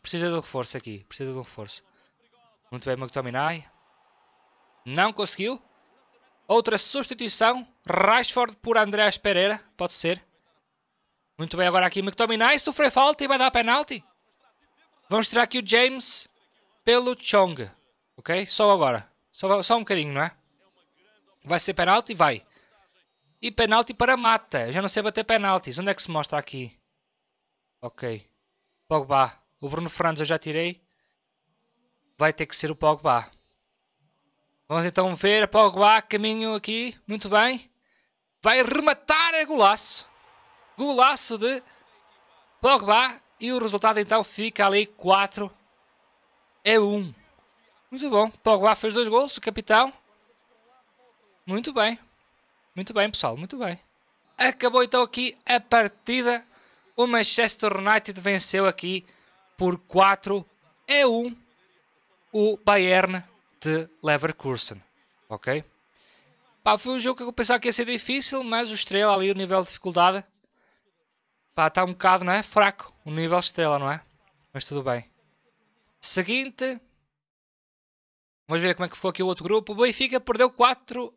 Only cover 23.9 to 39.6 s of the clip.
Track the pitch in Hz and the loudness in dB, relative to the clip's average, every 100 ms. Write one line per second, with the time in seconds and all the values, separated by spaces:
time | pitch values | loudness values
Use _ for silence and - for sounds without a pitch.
23.9 | 233 240 262 233 226 - 143 117 156 196 | 0 0 2 2 2 0 -4 -4 -4 -2
24.9 | 220 208 214 220 226 202 190 165 127 190 | -2 -4 -4 0 0 2 -2 -2 -8 -4
25.9 | 190 - 156 147 147 - 135 123 _ _ | -4 -4 -4 -4 -6 -8 -12 -14 _ _
26.9 | _ _ _ _ _ _ _ _ _ 120 | _ _ _ _ _ _ _ _ _ -18
27.9 | - 127 110 - _ _ _ _ _ - | -12 -10 -10 -14 _ _ _ _ _ -4
28.9 | 156 135 139 127 - _ _ 143 156 170 | -4 0 0 0 -2 _ _ -10 -8 -8
29.9 | - 170 156 151 160 160 156 170 175 _ | -4 -2 -2 -4 -4 -4 -6 -6 -8 _
30.9 | _ _ _ _ _ _ _ _ _ _ | _ _ _ _ _ _ _ _ _ _
31.9 | _ _ - 156 156 156 - 151 156 156 | _ _ -2 0 0 -4 -4 -4 0 0
32.9 | 156 151 120 - _ _ _ _ _ _ | 2 2 0 -2 _ _ _ _ _ _
33.9 | _ _ _ _ _ _ _ - 160 170 | _ _ _ _ _ _ _ -6 -4 -2
34.9 | 175 185 170 196 214 208 214 208 185 208 | 0 -2 0 2 2 4 4 4 6 6
35.9 | 220 - 208 214 220 220 214 214 226 247 | 4 2 -2 -2 -4 -4 -6 -4 -6 -6
36.9 | - - 214 202 214 233 254 - _ _ | -10 -12 -10 0 2 2 0 -10 _ _
37.9 | _ _ _ _ _ 214 254 240 294 302 | _ _ _ _ _ 2 2 2 2 0
38.9 | 277 - 302 339 320 302 302 | 0 2 4 4 2 0 4